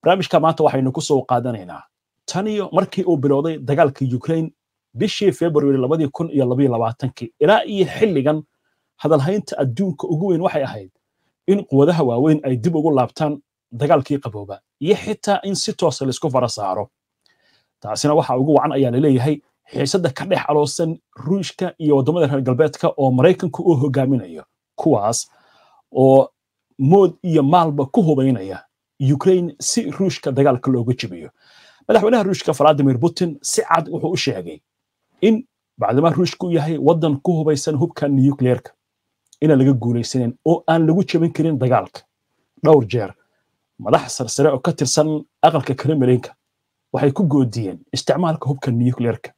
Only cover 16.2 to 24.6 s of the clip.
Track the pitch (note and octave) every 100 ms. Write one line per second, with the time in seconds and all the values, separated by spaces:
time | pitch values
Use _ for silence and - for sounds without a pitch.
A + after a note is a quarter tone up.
16.2 | D#3+ B2+ B2 - G2 F#2 - _ _ _
17.2 | _ _ _ _ _ _ G#2 A2 D3 D3+
18.2 | D3 B2+ C3+ C#3+ C#3+ C#3 C3 A#2+ D3+ B2+
19.2 | C3 D3 _ _ _ B2 C#3 G3 E3+ C3+
20.2 | F#3 F#3 - D3+ D3 - E3 D#3+ _ -
21.2 | B2 G3 E3+ - F3+ - D#3 C#3+ B2+ E3+
22.2 | D3 C#3 B2+ B2 D3+ - E3+ - C3+ B2+
23.2 | D3+ F#3 F3+ - F3 D3+ C#3+ C3 C3 C3+
24.2 | F2+ D#2+ - _